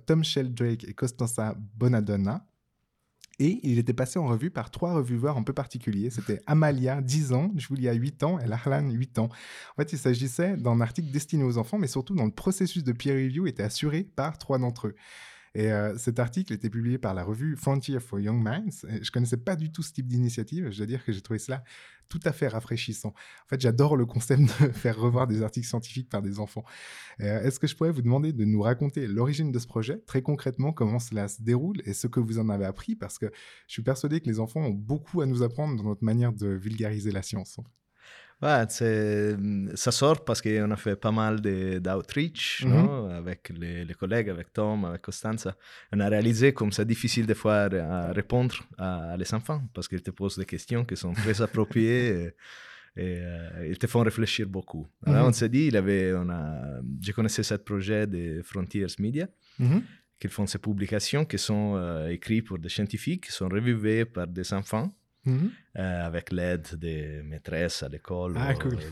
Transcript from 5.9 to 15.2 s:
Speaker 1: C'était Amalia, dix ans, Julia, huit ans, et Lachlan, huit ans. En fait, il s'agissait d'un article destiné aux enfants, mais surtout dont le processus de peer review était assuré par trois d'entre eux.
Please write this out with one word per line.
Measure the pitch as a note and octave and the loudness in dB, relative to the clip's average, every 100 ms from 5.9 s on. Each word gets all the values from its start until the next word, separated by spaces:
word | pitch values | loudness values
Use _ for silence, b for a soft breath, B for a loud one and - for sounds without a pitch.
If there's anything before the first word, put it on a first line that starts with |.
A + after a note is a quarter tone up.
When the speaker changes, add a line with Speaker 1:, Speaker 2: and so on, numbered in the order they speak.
| G2+ A2+ | -2 -2
Speaker 1:
C'était | A2+ G2+ G#2 - | -2 -4 -4 2
Amalia, | D#3 D3+ C3+ B2+ C#3 | 4 6 4 2 0
dix | C3 D3 C#3+ | 0 0 2
ans, | B2+ F3+ F#3 | 2 2 -2
Julia, | A#2+ C3+ B2 | -4 -2 2
huit | A#2 C3 - | 2 0 0
ans, | D3 F3+ | 0 0
et | A#2+ | 0
Lachlan, | A2+ C#3 C#3 C#3+ | -2 0 0 2
huit | A#2 C3+ - | 0 -2 0
ans. | A2+ B B B B - | -2 B B B B -4
En | |
fait, | D3+ | -4
il | C3+ | 0
s'agissait | C3 A#2+ C3 - F3+ G3 | 2 2 0 0 0 0
d'un | A#2+ A#2 | 2 4
article | A2+ - D#3 | 2 0 -2
destiné | C#3+ - D#3 C3 | -2 0 2 2
aux | A#2 | 2
enfants, | A2 G#3+ | 0 0
mais | D3 | 0
surtout | C#3 B2+ F#3+ | -2 0 2
dont | G#2+ | 2
le | |
processus | - - F#3+ F3+ F3+ | 0 -2 0 0 0
de | C3 | -2
peer | A#2+ C#3+ C3+ | 0 0 0
review | C3 C#3 F#3 | 0 0 -2
était | A#2+ | -2
assuré | G#2+ - D3 D#3 | -4 -2 -2 -2
par | G3 - C#3+ D#3 | -4 -4 -4 -4
trois | - C3+ | -2 0
d'entre | B2 A#2 G#2+ | 0 -2 -6
eux. | B B B | B B B